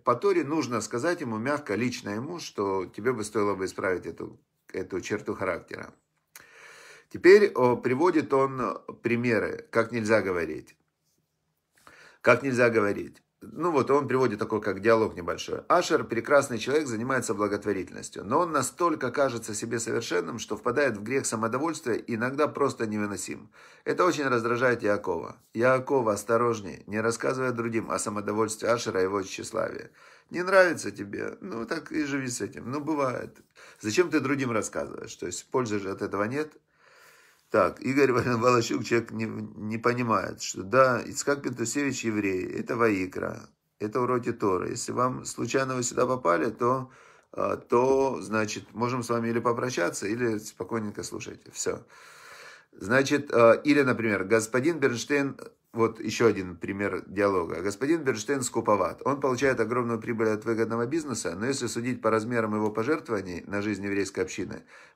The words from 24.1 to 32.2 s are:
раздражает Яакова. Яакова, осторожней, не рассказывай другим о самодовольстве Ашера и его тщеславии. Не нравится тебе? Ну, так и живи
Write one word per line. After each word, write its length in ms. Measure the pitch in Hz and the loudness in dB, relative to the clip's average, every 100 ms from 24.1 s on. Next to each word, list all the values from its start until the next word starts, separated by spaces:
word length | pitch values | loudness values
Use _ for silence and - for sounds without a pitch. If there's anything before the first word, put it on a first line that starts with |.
| 147 139 | 2 0
раздражает 560 | 120 113 120 127 117 | 2 2 2 2 2
Яакова. 540 | 104 101 - 85 52 - _ | 0 0 -2 -4 -8 -14 _
Яакова, 600 | 113 127 131 127 135 110 | 2 4 4 2 2 2
осторожней, 680 | 123 - 117 120 110 98 - - | 0 2 2 2 0 -6 -14 -6
не 140 | 107 | -2
рассказывай 500 | 110 113 143 131 131 | 0 0 -2 0 -2
другим 400 | 120 117 113 95 | -2 -2 -2 -2
о 80 | 92 | -4
самодовольстве 680 | 113 104 101 104 110 107 104 | -4 -4 -2 0 -2 -2 0
Ашера 320 | 120 - 95 | 0 0 0
и 20 | |
его 180 | 92 98 | 2 0
тщеславии. 680 | 95 - 98 90 82 - - - - - _ | -4 -8 -6 -4 -4 -6 -14 -20 -20 -20 _
Не 100 | 165 | -6
нравится 500 | 180 190 180 135 104 | 4 8 8 4 -4
тебе? 460 | 98 101 104 104 - | -8 -8 -6 -8 -10
Ну, 240 | 98 113 117 | -10 -8 -6
так 260 | 165 139 | -8 -4
и 120 | 156 147 | -4 -2
живи 240 | 139 | -2